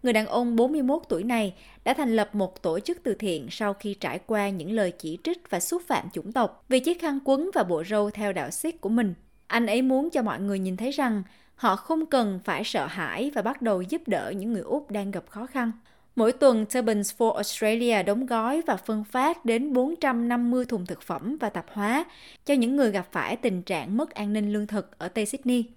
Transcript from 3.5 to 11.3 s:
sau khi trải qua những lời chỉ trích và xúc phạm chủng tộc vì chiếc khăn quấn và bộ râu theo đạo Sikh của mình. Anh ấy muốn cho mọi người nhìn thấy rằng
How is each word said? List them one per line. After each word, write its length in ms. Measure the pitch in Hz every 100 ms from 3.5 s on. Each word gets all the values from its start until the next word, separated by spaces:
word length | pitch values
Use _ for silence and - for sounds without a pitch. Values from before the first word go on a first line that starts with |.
sau 240 | - 208
khi 200 | 202 208
trải 240 | 202 160 156 -
qua 220 | 220 202
những 240 | 190 156
lời 200 | 226 190 175
chỉ 200 | 160 170
trích 260 | - 349 -
và 100 | 190
xúc 220 | - 349 -
phạm 240 | 233 180
chủng 200 | 185 185
tộc 320 | 254 226 - -
vì 120 | 254
chiếc 200 | 262 349
khăn 180 | 330 277
quấn 260 | 269 269 359
và 100 | 359
bộ 200 | 190 165
râu 260 | 175 214 208
theo 220 | 208 208
đạo 180 | 185 139
Sikh 300 | - 320 330
của 80 | 196
mình. 260 | 226 214 175 - _ _
Anh 200 | 226 233
ấy 160 | 226
muốn 280 | 262 262 311
cho 120 | 320
mọi 180 | 220 139
người 180 | 202 196
nhìn 180 | 185 185
thấy 140 | 240
rằng 320 | 285 262 214 185